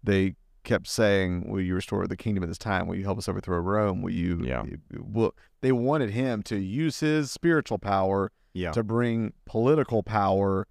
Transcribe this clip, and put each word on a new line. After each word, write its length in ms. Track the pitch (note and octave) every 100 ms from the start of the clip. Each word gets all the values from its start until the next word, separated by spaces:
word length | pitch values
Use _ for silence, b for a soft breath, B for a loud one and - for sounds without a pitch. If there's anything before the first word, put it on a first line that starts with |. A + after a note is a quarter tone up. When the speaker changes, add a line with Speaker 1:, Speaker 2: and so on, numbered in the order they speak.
Speaker 1:
They 300 | - G2 F#2+ - _ _
kept 260 | - A2 -
saying, 600 | - G#2+ G2+ F#2 F2+ -
"Will 140 | G2+
you 120 | F#2
restore 320 | F#2 - G2+ F#2
the 120 | F#2
kingdom 240 | A#2 G2+
of 80 | E2+
this 80 | E2
time? 280 | A2+ F#2+ F2
Will 100 | F#2
you 80 |
help 120 | G2 F#2
us 120 | F#2
overthrow 280 | F#2+ - F2
Rome? 420 | F2 G#2 G#2 F#2+
Will 100 | F#2
you," 300 | F#2 F2 E2+
Speaker 2:
Yeah. 200 | B1 B1 G#1 - _ -
Speaker 1:
well, 360 | - G#2+ A2 - b _
they 100 | C3
wanted 380 | B2+ B2 D3+ A#2+
him 320 | G#2 C3 A2+
to 160 | G2 G#2
use 420 | F#2+ A#2 D#3+ -
his 300 | D#3 D#3 C#3+
spiritual 480 | - E3+ D#3+ - G#2
power 520 | G2+ G2 F#2+ G2 F#2+ _ _
Speaker 2:
Yeah. 200 | F#2+ F2
Speaker 1:
to 100 | E2+
bring 480 | G#2+ A2+ A#2+ A2+ G#2+ - -
political 560 | A2+ A#2+ D#3 C3+ A2+
power 640 | G2 A2 G2 G2 G2 G2 G2+